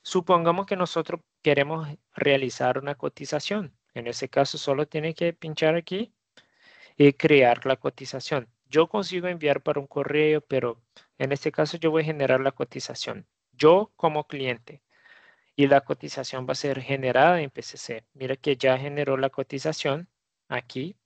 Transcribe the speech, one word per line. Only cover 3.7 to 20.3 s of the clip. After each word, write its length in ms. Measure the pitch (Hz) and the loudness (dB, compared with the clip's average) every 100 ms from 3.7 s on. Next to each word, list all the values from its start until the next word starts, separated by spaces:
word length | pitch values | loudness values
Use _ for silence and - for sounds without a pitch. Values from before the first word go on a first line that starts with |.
| _ _ | _ _
En 140 | 123 120 | -12 -10
ese 200 | 120 131 | -8 -2
caso, 300 | - 139 156 | 0 0 -2
solo 300 | - 139 151 | -4 -2 -2
tiene 260 | 156 156 | -4 -6
que 200 | 160 170 | -4 -4
pinchar 420 | 165 160 151 156 170 | -4 -10 0 0 0
aquí 360 | 165 185 240 _ _ _ _ _ _ _ - - | -4 -8 -8 _ _ _ _ _ _ _ -20 6
y 160 | 143 | 6
crear 500 | 139 156 143 123 120 135 | 6 4 6 6 4 0
la 80 | 131 | -2
cotización. 720 | 139 - 131 131 - 147 113 _ _ | -4 -8 -12 -12 -6 -6 -6 _ _
Yo 220 | 147 170 | 2 2
consigo 400 | 208 180 185 180 | 0 -4 -6 -6
enviar 340 | 175 147 139 | -2 0 0
para 180 | - 147 | 0 -4
un 60 | 139 | -4
correo, 560 | 147 139 151 151 151 | -6 -2 2 2 2
pero 400 | _ 131 120 117 _ - _ _ | _ -2 -2 -8 _ -20 _ _
en 120 | 135 | -4
este 200 | 156 160 | -2 -4
caso 260 | - 151 170 | -2 -4 0
yo 140 | 160 | 0
voy 100 | 160 | 0
a 40 | 156 | -2
generar 340 | 156 135 131 | -2 0 2
la 140 | 135 | 0
cotización. 760 | - 120 135 - 123 - 107 - _ _ | -4 -8 -8 -12 -10 -10 -12 -16 _ _
Yo 400 | 123 151 185 220 _ | _ 6 6 4 _
como 280 | 165 151 147 | -2 -2 -8
cliente. 560 | 143 131 117 - 147 _ _ _ - _ _ _ - | -6 -6 -6 -12 -20 _ _ _ -20 _ _ _ 2
Y 120 | 139 | 6
la 140 | 139 | 6
cotización 680 | - 143 143 - 127 131 127 | 4 -8 -8 -10 -8 -8 -6
va 60 | |
a 20 | 143 | -4
ser 260 | 143 135 | -4 -6
generada 580 | 131 139 131 127 156 180 | -4 -4 0 4 6 4
en 120 | 139 | -2
P 100 | - | -10
C 160 | - - | -16 -16
C. 260 | - 113 _ | -14 -14 _
Mira 220 | 139 131 135 | _ -8 -4
que 220 | - 131 | -2 0
ya 180 | 135 127 | 2 0
generó 380 | 143 143 139 135 | -2 -4 -2 0
la 120 | 135 | -2
cotización 800 | - 131 139 156 151 147 143 180 _ _ | -4 -8 -6 -6 -4 -4 -4 -8 _ _